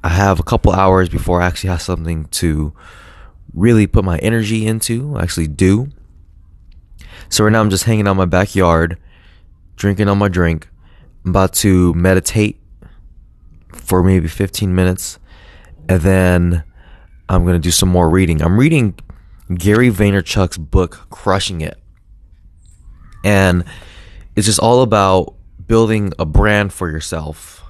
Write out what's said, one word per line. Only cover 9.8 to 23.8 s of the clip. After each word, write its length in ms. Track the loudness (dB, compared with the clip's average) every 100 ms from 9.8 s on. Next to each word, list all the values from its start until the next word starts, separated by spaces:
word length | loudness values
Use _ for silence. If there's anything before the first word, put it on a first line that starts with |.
| -4 0 0
on 120 | 0
my 80 | 0
drink. 420 | 0 0 -2 -8 -20 -20 -20 -20 -12
I'm 80 | -2
about 220 | 0 0
to 380 | 0 2 4 2 2
meditate 680 | 2 2 0 -2 -2 -4 _ -20 -20 -20 -20 -20 -20 -20 -20 -20 -20
for 300 | -18 -2 2
maybe 240 | 4 2 0
fifteen 480 | -4 -6 -4 -2 0
minutes, 420 | 0 -2 -8 -16 -20 -20 -20 -20 -20 -18 -2
and 100 | 0
then 600 | 2 2 4 2 2 -2 -4 -20 -20 -20 -20 -20 -2
I'm 160 | 0
gonna 140 | 2 0
do 140 | 0
some 180 | 0 2
more 180 | 2 2
reading. 360 | 2 2 0
I'm 160 | 0 2
reading 340 | 2 2 0 -4 -20 -20 -20 -20 -10 -2
Gary 340 | 2 4 2
Vaynerchuk's 680 | 2 2 0 -2 -2 -2 -4
book, 480 | -2 -2 -2 -8 -20
Crushing 520 | -8 -2 -2 -2 -8
It. 200 | -10 -12 _ _ _ -20 -20 -20 -20 -20 -20 -20 -20 -20 -20 -8
And 420 | 0 2 2 2 -2 -14